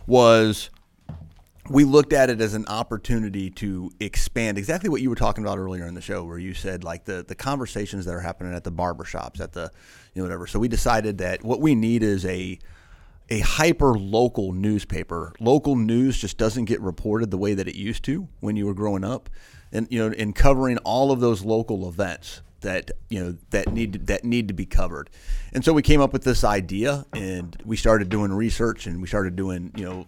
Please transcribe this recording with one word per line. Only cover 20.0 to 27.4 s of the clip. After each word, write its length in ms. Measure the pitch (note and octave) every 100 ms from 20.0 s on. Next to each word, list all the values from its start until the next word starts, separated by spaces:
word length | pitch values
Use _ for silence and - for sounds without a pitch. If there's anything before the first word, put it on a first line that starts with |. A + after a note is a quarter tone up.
| A2 G#2+
and 180 | G#2+ -
covering 420 | - C3 C3 A#2
all 320 | - A#2+ C#3
of 80 | B2+
those 240 | A#2+ G2+
local 440 | G2+ A2 A2+ G2+ F2+
events 540 | E2+ F#2+ D#2+ - - - -
that, 300 | G2+ F2+ - - -
you 140 | G#2
know, 140 | F2+ F2 -
that 200 | G2+ G2
need, 360 | A2 A2 G2 -
that 180 | G2+ A#2+
need 240 | A#2+ G#2
to 40 |
be 120 | F2 F#2+
covered. 440 | - F2+ D2+ C#2+ - - - -
And 100 | C3
so 80 | E3
we 100 | D#3
came 200 | C3+ D3+
up 100 | C3+
with 140 | C#3 C3
this 180 | A2+
idea, 600 | A2 G#2 F2 F#2+ B2+ C#3+ C#3
and 420 | G#2+ F#2+ F2+